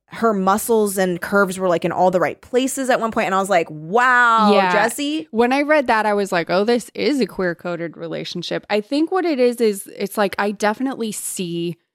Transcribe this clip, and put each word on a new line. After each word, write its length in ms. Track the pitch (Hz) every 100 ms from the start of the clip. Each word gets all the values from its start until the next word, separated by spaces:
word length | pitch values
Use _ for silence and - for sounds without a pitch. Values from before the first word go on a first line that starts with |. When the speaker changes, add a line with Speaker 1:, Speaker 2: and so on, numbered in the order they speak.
| _
Speaker 1:
her 240 | - 226
muscles 680 | 202 190 208 - 226 208 196
and 200 | 185 175
curves 380 | - 202 196 185
were, 100 | 185
like, 160 | 165
in 80 | 175
all 200 | - 185
the 80 | 180
right 200 | 147 -
places 500 | - 254 262 269 254
at 80 | 240
one 100 | 220
point, 140 | 226 180
and 80 |
I 60 | 190
was 100 | 190
like, 180 | 180 165
"Wow, 800 | 151 160 220 247 247 240 226 208
Speaker 2:
Yeah. 180 | 202 190
Speaker 1:
Jessie." 560 | 180 226 262 285 311 -
Speaker 2:
When 200 | 220 240
I 120 | 277
read 240 | 285 302 262
that, 180 | 220 214
I 80 |
was 180 | 208 196
like, 200 | 180 165
"Oh, 120 | 180
this 280 | 208 240 -
is 260 | - 202 285
a 40 | 196
queer-coded 720 | - 180 165 175 170 170 -
relationship." 720 | 165 156 165 175 170 170 -
I 120 | 208
think 300 | 208 285 320
what 140 | 370 349
it 140 | 262
is, 200 | 247 240
is 280 | 220 196 - -
it's 180 | 202 -
like, 180 | 202 -
I 140 | 208
definitely 600 | 202 214 220 262 254 226
see 640 | - - - 180 170 170 160 _